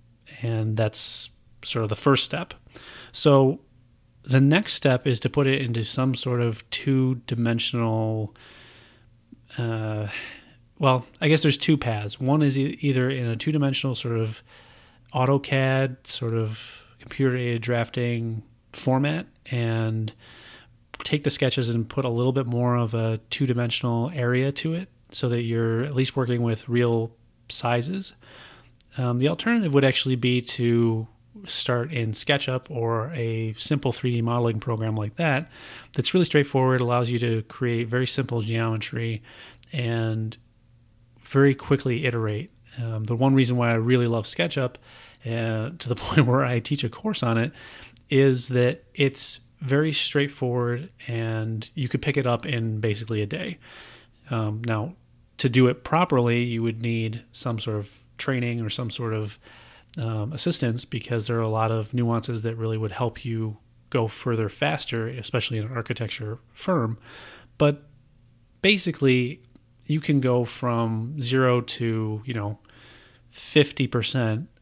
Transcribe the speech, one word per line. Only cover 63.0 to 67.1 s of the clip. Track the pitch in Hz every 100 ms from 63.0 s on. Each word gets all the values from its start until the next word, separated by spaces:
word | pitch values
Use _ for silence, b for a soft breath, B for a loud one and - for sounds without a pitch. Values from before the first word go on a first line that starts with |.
| 120 -
you | 120 113 110 107 _ _ -
go | 131 110
further | - 127 113 104
faster, | - 151 151 - 120 113
especially | 123 107 123 - 113
in |
an | 107
architecture | 123 113 120 110 - 107 117 _
firm. | - - 175 113 117 B